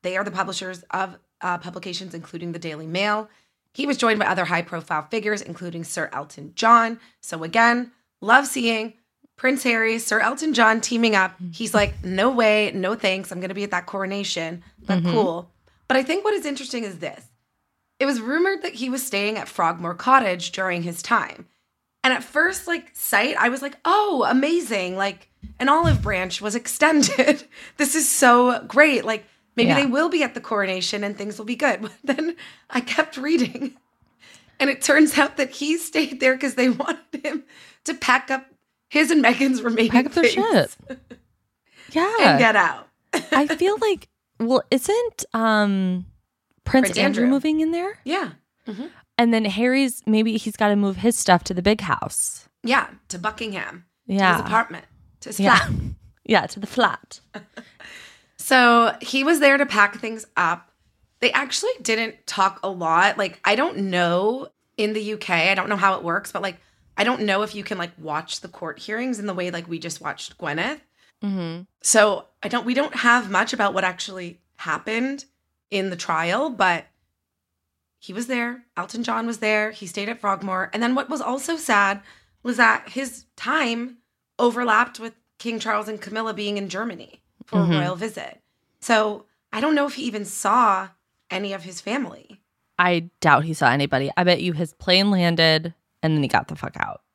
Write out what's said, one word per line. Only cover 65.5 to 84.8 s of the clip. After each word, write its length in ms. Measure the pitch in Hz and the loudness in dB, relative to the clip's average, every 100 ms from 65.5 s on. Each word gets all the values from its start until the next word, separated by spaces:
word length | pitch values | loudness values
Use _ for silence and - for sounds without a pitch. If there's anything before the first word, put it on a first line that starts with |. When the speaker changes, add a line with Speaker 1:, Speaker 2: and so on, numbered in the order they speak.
Speaker 1:
I 40 | 190 | 2
don't 140 | 190 | 0
know 80 | 202 | 2
how 180 | 196 190 | 2 2
it 80 | |
works, 280 | 170 160 - | -2 -4 -4
but, 100 | 185 | -8
like, 180 | 190 175 _ _ _ - | -8 -8 _ _ _ -2
I 60 | |
don't 180 | 214 254 | 0 0
know 220 | 214 196 | 0 0
if 120 | 214 214 | -2 -8
you 80 | |
can, 140 | 190 190 | -10 -8
like, 140 | 175 175 | -8 -10
watch 440 | 156 151 165 - | -8 -6 -6 -12
the 60 | 180 | -14
court 320 | - 165 - | -12 -12 -10
hearings 400 | - 220 254 226 | -8 -6 -4 -4
in 80 | 202 | -6
the 60 | |
way, 160 | 185 180 | -4 -6
like, 160 | 175 170 | -6 -8
we 120 | 165 | -10
just 220 | 165 - | -8 -10
watched 360 | 151 - - - | -10 -10 -14 -10
Gwyneth. 440 | 165 151 214 302 _ _ _ _ | -6 -4 -4 -6 _ _ _ _
Speaker 2:
Mm-hmm. 380 | 208 190 170 170 185 _ | -6 -4 -6 -8 -14 _
Speaker 1:
So 440 | - 214 208 190 - _ | 2 4 4 2 -8 _
I 60 | 208 | -6
don't, 160 | 240 226 | -4 -2
we 80 | |
don't 220 | 254 302 240 | -2 -2 0
have 360 | 240 247 202 | 2 2 2
much 220 | 190 226 | -2 -2
about 200 | 233 202 | -2 -2
what 100 | 190 185 | 0 -2
actually 540 | 175 - 185 175 170 _ _ | -4 -12 -12 -14 -16 _ _
happened 680 | 165 151 - 220 262 277 - _ _ _ _ | -6 -6 -4 -4 -4 -6 -14 _ _ _ _
in 180 | 196 190 | -4 -4
the 60 | 175 | -6
trial, 540 | - 160 170 208 311 | -4 -2 0 0 -2
but 360 | 226 185 170 - _ _ _ _ _ _ _ _ _ _ _ | 0 0 0 -6 _ _ _ _ _ _ _ _ _ _ _
he 120 | - | -14
was 140 | 190 240 | -10 -6
there. 380 | 247 240 247 _ - | -4 -4 -8 _ -10
Elton 280 | 180 233 | -8 -6
John 220 | 233 226 233 | -4 -4 -4
was 120 | 233 | -2
there. 340 | 214 214 214 | 0 0 -2
He 160 | 214 185 | -6 -12
stayed 220 | 202 202 | -8 -8
at 100 | 233 | -4
Frogmore. 500 | 202 190 196 185 - | -2 -2 -2 -4 -4
And 100 | 214 | -2
then 100 | 233 254 | 0 0
what 140 | 262 | -2
was 120 | 311 | -6
also 340 | - 262 277 330 | -4 -4 -4 -6
sad 460 | 285 208 196 202 - - _ _ | 2 2 2 0 -10 -20 _ _
was 140 | 247 247 | -6 2
that 320 | 226 220 - | 4 4 -4
his 340 | 254 269 - _ - | -8 -8 -12 _ -12
time 640 | 233 311 247 233 247 247 _ _ _ - | -4 -2 0 -4 -6 -14 _ _ _ 0
overlapped 640 | 240 226 240 214 | 0 2 2 2